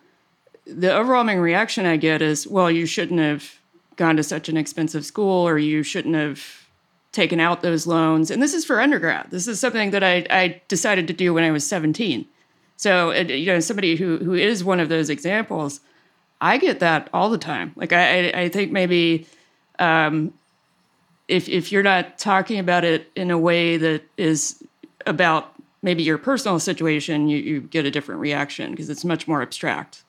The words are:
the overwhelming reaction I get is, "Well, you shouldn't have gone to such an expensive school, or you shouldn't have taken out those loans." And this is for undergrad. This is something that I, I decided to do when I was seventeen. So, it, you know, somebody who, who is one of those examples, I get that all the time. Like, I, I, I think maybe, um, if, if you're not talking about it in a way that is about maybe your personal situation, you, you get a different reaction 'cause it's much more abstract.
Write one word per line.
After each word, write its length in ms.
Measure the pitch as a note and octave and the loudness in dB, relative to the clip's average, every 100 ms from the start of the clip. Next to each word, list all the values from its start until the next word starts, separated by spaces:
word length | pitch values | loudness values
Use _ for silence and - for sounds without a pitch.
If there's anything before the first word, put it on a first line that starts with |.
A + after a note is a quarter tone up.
| _ _ _ _ _ _ - | _ _ _ _ _ _ -18
the 280 | - F3+ | -2 2
overwhelming 460 | F3 A#3+ B3+ A3+ F#3+ | 2 4 2 2 2
reaction 440 | E3+ F3+ A3+ - | 2 2 0 -2
I 120 | F3+ D#3+ | 0 2
get 260 | D#3+ D#3 | 2 2
is, 240 | D#3 D3+ - | 0 -2 -2
"Well, 240 | G3 F3 | 0 2
you 160 | E3 D#3+ | 2 -2
shouldn't 320 | G3+ F3 F3 | -4 -2 0
have 380 | D3+ D3 - - _ _ _ - | 0 -2 -8 -20 _ _ _ -2
gone 200 | E3 D#3 | 0 2
to 60 | |
such 260 | D3 D3+ D#3 | 0 -6 -4
an 80 | D#3+ | -4
expensive 480 | D3+ - D#3 D#3 | -4 -4 -4 -4
school, 440 | D3 - G3 F#3 E3+ | -8 -2 0 2 2
or 100 | D3+ | 2
you 240 | D3+ D3+ | 0 -2
shouldn't 320 | D3 F#3 D3+ | -2 -4 -2
have 460 | D#3+ D3 C#3 - - _ _ _ _ _ | -2 -2 -6 -14 -20 _ _ _ _ _
taken 280 | - E3 E3+ | -2 0 2
out 220 | E3 F3 | 2 2
those 260 | F3 E3 E3+ | 0 0 2
loans." 420 | E3 D#3+ D#3+ D#3+ | 2 4 4 2
And 100 | - | 2
this 140 | C#4+ | 0
is 100 | F4+ | 0
for 160 | D#4 A3+ | 0 2
undergrad. 500 | C#4 C4 E3+ E2 - | 4 2 0 -2 -4
This 180 | F3+ G3+ | -6 -6
is 100 | G#3+ | -2
something 320 | B3+ A3+ G3+ | -2 0 0
that 140 | G3+ | 2
I, 200 | F#3+ F3+ F3 | 2 2 2
I 320 | F#3 F3+ F3 - | 2 2 -2 -4
decided 400 | F3+ A3 F#3+ E3 | -2 0 0 0
to 40 | |
do 220 | F3 F3+ | 0 2
when 80 | E3 | 2
I 80 | E3 | 2
was 160 | D3+ - | 0 -2
seventeen. 580 | F#3+ D#3 D#3 A3 A#2 - _ _ _ _ - | -2 -2 0 -2 -4 -6 _ _ _ _ -6
So, 340 | G3+ F#3 E3+ | 2 4 4
it, 200 | C#3+ F3 | 2 0
you 160 | C3+ F3 | -2 0
know, 120 | F3 | 0
somebody 380 | D#3+ G3+ F#3 D#3+ | 0 0 0 0
who, 220 | F#3 D#3+ | 0 -2
who 140 | E3+ | -2
is 280 | F3+ G#3 A3 | 0 2 0
one 160 | F3+ F3+ | 0 0
of 100 | D#3 | 0
those 220 | D#3+ D3+ | 0 -2
examples, 720 | C#3+ E3 G#3 A3 E3 D3 C#3+ _ _ _ _ _ _ | -4 -2 -4 -4 -6 -6 -8 _ _ _ _ _ _
I 160 | E3+ B3 | 0 2
get 220 | F#4 - | 2 2
that 300 | F3 D#3 - | 2 2 0
all 180 | - G3+ | 0 0
the 60 | G#3+ | 0
time. 360 | D#3 B2+ F2 | -4 -6 -8
Like, 180 | - F3 | -8 0
I, 380 | E3+ E3 F3+ F3 | 4 4 4 2
I, 100 | - | 0
I 60 | F3 | -2
think 220 | G3 G3 | -2 -2
maybe, 560 | G3 F3+ F3 E3+ E3 E3 _ _ _ _ - | 0 2 2 2 0 -4 _ _ _ _ -2
um, 520 | E3+ E3 D3+ D#3 D#3 - _ _ _ _ _ _ _ _ - | 2 2 2 0 -2 -6 _ _ _ _ _ _ _ _ -2
if, 220 | F3+ F3+ | -2 0
if 240 | F3+ E3+ | -4 0
you're 100 | G3 | 2
not 340 | G3+ F#3 F3+ - | 4 2 0 -6
talking 420 | G#3+ F#3+ F#3 G#3+ | 0 0 0 -2
about 260 | F3+ F3 | 0 2
it 260 | E3+ D#3+ - - | 2 0 -2 -6
in 140 | F3+ | -2
a 80 | E3+ | 2
way 380 | E3+ E3+ E3+ E3+ | 2 2 2 0
that 260 | D#3+ D#3 - - | 0 -2 -6 -2
is 460 | E3 D#3 - - - _ - _ | 0 0 -2 -8 -20 _ -20 _
about 480 | - D#3+ F3 D#3 - - - _ | -4 2 2 2 -2 -14 -20 _
maybe 200 | G3 E3+ | -2 0
your 140 | D#3+ D3+ | 0 0
personal 440 | B3 C4+ G#3+ E3+ | 0 -2 0 -2
situation, 680 | F#3+ E3+ D#3+ D3+ C#3+ D3+ D3+ | -2 -2 -2 -2 -2 -2 0
you, 100 | D3 | 0
you 220 | - D3 | -2 -6
get 260 | - E3 C#3+ | -4 -4 -2
a 40 | |
different 300 | C#3+ - F#2+ | -4 -6 -6
reaction 560 | C#3+ C#3+ C#3+ - - - | -4 -4 -4 -8 -10 -10
'cause 120 | - | -10
it's 160 | D3 | -8
much 220 | F3 D#3+ - | -4 -4 -2
more 160 | D3+ | -4
abstract. 640 | A#2+ - D#3 D2+ - - | -4 -6 -6 -6 -8 -18